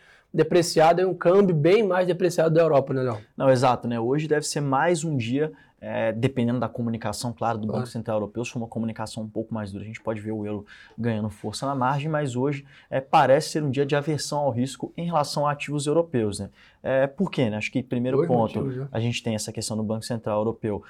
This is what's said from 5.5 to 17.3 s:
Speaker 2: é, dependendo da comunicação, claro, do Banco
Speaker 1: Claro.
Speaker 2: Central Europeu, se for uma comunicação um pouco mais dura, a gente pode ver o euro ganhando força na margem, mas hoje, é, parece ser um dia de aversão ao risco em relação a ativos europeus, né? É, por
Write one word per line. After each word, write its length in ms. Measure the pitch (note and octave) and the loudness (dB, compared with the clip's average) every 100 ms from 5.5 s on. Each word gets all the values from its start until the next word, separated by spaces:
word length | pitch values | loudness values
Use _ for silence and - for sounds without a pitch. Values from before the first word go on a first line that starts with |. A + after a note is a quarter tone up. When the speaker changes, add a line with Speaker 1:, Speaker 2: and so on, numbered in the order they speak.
| - _ _ | -6 _ _
Speaker 2:
é, 300 | G#2+ A2+ A2+ | -6 -2 0
dependendo 480 | A2+ B2+ C3 A#2+ B2 | 0 -2 0 -2 -2
da 100 | A2+ | -4
comunicação, 640 | - A#2 A2+ A2 G2+ B2 | -4 -6 -4 -6 -6 -8
claro, 260 | A#2 A#2 A2+ | -4 -4 -2
do 80 | G#2+ | -4
Banco 120 | G#2+ | -4
Speaker 1:
Claro. 120 | B2 | -6
Speaker 2:
Central 260 | A#2+ A2 G#2+ | -8 -4 -4
Europeu, 280 | G#2 A2+ | -4 -6
se 60 | A#2+ | -8
for 80 | A#2+ | -8
uma 80 | A2+ | -8
comunicação 560 | A2+ A2+ A2 A2 A2+ | -6 -6 -6 -10 -10
um 60 | A2 | -10
pouco 260 | A2 A2+ | -8 -8
mais 160 | A2 G2+ | -8 -8
dura, 140 | G2 | -10
a 20 | G#2 | -12
gente 140 | G#2+ | -10
pode 200 | - A2 | -8 -8
ver 120 | G#2+ | -6
o 120 | A2 | -6
euro 220 | G#2 G#2 G#2 - - - | -6 -8 -10 -20 -18 -6
ganhando 320 | A#2 A2 G#2+ | -4 -2 -4
força 340 | - A2 G#2 | -8 -10 -6
na 120 | C#3 C#3 | -4 -2
margem, 340 | B2+ C#3+ D#3 | -2 -2 -2
mas 240 | D3+ C#3+ | -2 -2
hoje, 320 | B2 C#3 C#3 - - - | -2 -2 -4 -10 -20 -8
é, 100 | C3+ | -6
parece 500 | C3+ E3 C3 C#3 - | 2 4 6 4 2
ser 120 | D#3+ | -2
um 80 | D3 | -2
dia 160 | B2 C#3 | 0 0
de 80 | |
aversão 460 | D3 C#3+ D3 - D3 | -2 -2 -4 -4 -2
ao 100 | C#3 | -2
risco 420 | A#2+ C3+ - - - | -2 -4 -6 -10 -6
em 80 | |
relação 420 | E3+ D#3+ C#3+ D#3 C#3+ | -2 0 0 0 -2
a 60 | |
ativos 340 | C#3+ - D3 C#3+ | -2 -4 -4 0
europeus, 540 | D#3 E3 B2 G#2+ G2+ | 0 0 0 -2 -4
né? 100 | G2 _ _ _ | -10 _ _ _
É, 220 | - C3 C#3 | -2 0 0
por 240 | - F3+ | 0 -2